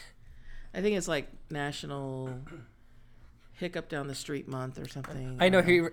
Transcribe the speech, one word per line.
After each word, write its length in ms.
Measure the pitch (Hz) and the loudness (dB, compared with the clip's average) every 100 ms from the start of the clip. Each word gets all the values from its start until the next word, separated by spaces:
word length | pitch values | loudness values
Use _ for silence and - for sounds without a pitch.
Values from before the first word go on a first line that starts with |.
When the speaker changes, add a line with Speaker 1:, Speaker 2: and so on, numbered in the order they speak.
| - - - - - - - 180 | -16 -20 -20 -16 -12 -12 -8 0
Speaker 1:
I 60 | |
think 140 | 202 208 | 2 2
it's, 80 | 170 | 2
like, 220 | 156 135 - - | 0 -2 -10 -8
National 800 | 151 143 143 147 143 135 131 131 127 135 160 117 - - - - - - - - | -4 -2 -4 -6 -6 -4 -4 -6 -8 -10 -14 -16 -20 -20 -20 -20 -20 -20 -20 -18
Hiccup 360 | - 180 175 160 | -8 -6 -4 -4
Down 160 | 151 139 | -4 -4
the 60 | |
Street 340 | 131 - 143 - | -6 -4 -6 -4
Month 300 | 131 131 131 | -6 -6 -8
or 100 | 135 | -10
something. 500 | 143 135 139 127 127 | -8 -8 -6 -4 6
Speaker 2:
I 100 | 180 | 8
know, 100 | 185 | 8
Speaker 1:
I 20 | |
don't 40 | 175 | 8
Speaker 2:
he 100 | 180 | 8
Speaker 1:
know. 40 | |
Speaker 2:
re-, 40 | 165 | 6